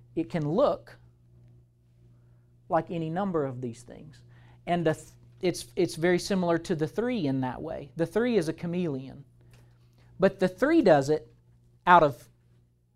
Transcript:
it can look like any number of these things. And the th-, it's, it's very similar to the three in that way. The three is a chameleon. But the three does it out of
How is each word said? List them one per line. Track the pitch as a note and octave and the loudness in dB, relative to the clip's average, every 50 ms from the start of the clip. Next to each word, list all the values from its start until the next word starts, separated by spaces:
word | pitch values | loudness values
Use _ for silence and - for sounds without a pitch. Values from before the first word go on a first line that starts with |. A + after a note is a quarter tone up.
| - _ - | -20 _ -8
it | E3+ D#3+ - | -8 -6 -4
can | - E3+ D3+ D3 | -4 -4 -4 -2
look | D#3+ A3 C#4+ G#3+ - - - - - - - - _ _ _ _ _ - - - - - _ _ _ _ _ _ _ _ _ - _ _ _ _ _ _ _ _ _ _ _ - | 0 2 2 2 0 -2 -8 -18 -20 -20 -20 -20 _ _ _ _ _ -20 -20 -20 -20 -20 _ _ _ _ _ _ _ _ _ -20 _ _ _ _ _ _ _ _ _ _ _ -2
like | F3+ D#3+ D#3+ - | -2 -2 -2 -2
any | - E3 E3 D#3+ | -6 -6 -6 -4
number | D#3+ F3+ G3+ G3 F3 D#3+ C#3+ | -4 -4 -4 -2 -2 -2 -2
of | C3+ B2+ B2 | -2 -4 -8
these | B2+ A#2+ A2+ - | -8 -10 -10 -12
things. | - - - - - - - - - - - - - - - - - | -18 -20 -20 -20 -20 -20 -20 -20 -20 -20 -20 -20 -20 -20 -20 -16 -4
And | - F3 F3 E3+ | -4 -2 0 0
the | E3 D3+ | 0 -2
th-, | - - - - - - - - - | -2 -6 -20 -20 -20 -20 -20 -16 -4
it's, | - F3+ E3+ - - - - | -4 -4 -4 -4 -8 -12 -2
it's | - F3+ E3 - | -2 -2 -2 -2
very | D#3+ D#3+ F3+ F3+ F3 | -2 0 2 2 0
similar | - - G#3 F#3 F3+ E3+ E3+ E3 | 0 -2 -2 -2 0 0 0 0
to | E3+ - F#3 | 0 -4 -4
the | D3 D#3 D3 | -2 -4 -4
three | - - A3 B3 B3+ A3 D#3+ C3+ | -4 -4 -4 -2 -2 -2 -2 -2
in | C3+ C3+ | -2 -2
that | C3 B2+ - - | -2 -4 -6 -8
way. | - D#3 - C3+ C#3 C#3+ - | -10 -10 -10 -10 -12 -14 -6
The | - E3 | -6 -6
three | E3 - G#3+ A#3 B3+ A#3 G3+ | -2 0 -2 0 2 2 0
is | D#3 D#3 | 0 0
a | D#3+ | -4
chameleon. | - - F3 E3+ F3+ F3+ E3 C#3 C3 C3+ C3 B2+ - - _ _ _ - - - - - - _ _ _ _ _ _ _ - - - | -6 -6 -6 -4 -4 -2 -4 -4 -6 -8 -12 -16 -20 -20 _ _ _ -20 -20 -20 -20 -20 -20 _ _ _ _ _ _ _ -20 -8 0
But | F#3 F#3+ G3 - | 0 0 0 2
the | F#3 F#3 | -2 -2
three | F#3 - B3+ D4 E4+ E4 | 0 0 0 2 4 4
does | C4+ F#3 D#3 C#3+ C3+ C#3 | 6 6 6 6 6 2
it | D3+ D3+ - - - _ _ _ _ _ _ _ _ _ - | -2 -2 -2 -10 -20 _ _ _ _ _ _ _ _ _ 4
out | F3 F3+ E3+ D#3 | 6 8 8 8
of | C#3+ C3+ - - - _ _ _ _ _ _ _ _ _ _ _ _ _ | 6 0 -2 -16 -20 _ _ _ _ _ _ _ _ _ _ _ _ _